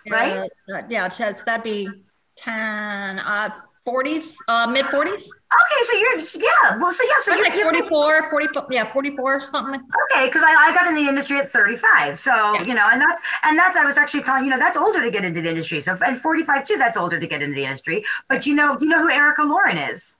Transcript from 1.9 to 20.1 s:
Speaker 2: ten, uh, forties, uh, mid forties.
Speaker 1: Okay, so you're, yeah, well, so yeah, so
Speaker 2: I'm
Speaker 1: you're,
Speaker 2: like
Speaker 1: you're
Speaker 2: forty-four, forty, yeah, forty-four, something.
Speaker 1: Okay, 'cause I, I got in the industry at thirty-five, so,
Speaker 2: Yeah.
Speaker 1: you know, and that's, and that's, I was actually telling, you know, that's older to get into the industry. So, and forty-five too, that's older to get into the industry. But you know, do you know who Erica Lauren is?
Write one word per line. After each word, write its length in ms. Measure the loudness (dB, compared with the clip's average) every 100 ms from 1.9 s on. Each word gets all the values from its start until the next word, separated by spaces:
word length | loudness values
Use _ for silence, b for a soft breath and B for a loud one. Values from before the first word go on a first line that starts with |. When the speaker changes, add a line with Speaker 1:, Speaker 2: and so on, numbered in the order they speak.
| -10 _ _ _ _
Speaker 2:
ten, 800 | -10 -6 -6 -6 -6 -8 -8 -8
uh, 300 | -4 -4 -4 -8 -20 _
forties, 520 | -6 -2 -2 -4 -8 -10 -2
uh, 180 | 0 2
mid 200 | 0 0
forties. 420 | -2 -2 -4 -12 -18 0
Speaker 1:
Okay, 280 | 2 4 2
so 120 | 2 2
you're, 220 | 0 0 -6 -4 2
yeah, 300 | 4 4 2
well, 120 | 0
so 140 | 0 2
yeah, 60 | 0
so 100 | 2
Speaker 2:
I'm 60 | 0
Speaker 1:
you're, 100 | 0
Speaker 2:
like 60 | 0
Speaker 1:
you're 80 | 0
Speaker 2:
forty-four, 560 | 0 0 2 4 2 2
forty, 180 | -2 -2 -4 -4
yeah, 200 | -2 -2
forty-four, 480 | -2 -4 -2 -2 -2
something. 400 | -4 -6 -6 -8 -4 -2 0
Speaker 1:
Okay, 160 | 2 2
'cause 120 | 4
I, 280 | 6 6 6
I 40 |
got 140 | 6 2
in 80 | 2
the 120 | 0
industry 300 | 0 -2 -2
at 140 | 0
thirty-five, 680 | 2 2 2 2 4 2 -2
so, 360 | 0 2 2
Speaker 2:
Yeah. 80 | 0
Speaker 1:
you 100 | 0
know, 140 | 2 2
and 100 | 4
that's, 220 | 2 0 -4 B
and 120 | 2 4
that's, 200 | 4 4
I 80 |
was 120 | 2 2
actually 280 | 0 0
telling, 200 | 0 0 2
you 40 |
know, 80 | 2
that's 180 | 0 2
older 240 | 0 2
to 100 | 0
get 120 | -2
into 160 | -2 -4
the 60 | -4
industry. 280 | -4 -4 -6
So, 180 | -4 0
and 160 | 0 0
forty-five 440 | -2 -2 0 0
too, 120 | 0 0
that's 200 | 0 0
older 240 | -2 -4
to 60 | -4
get 120 | -6
into 140 | -4
the 80 | -4
industry. 420 | -6 -6 -6 -6 -6 B B
But 180 | -2 0
you 100 | 2
know, 200 | 2 0
do 80 | 0
you 40 |
know 80 | 2
who 120 | 2
Erica 340 | 4 2 2
Lauren 340 | 2 2 2 0
is? 380 | -4 -8 -14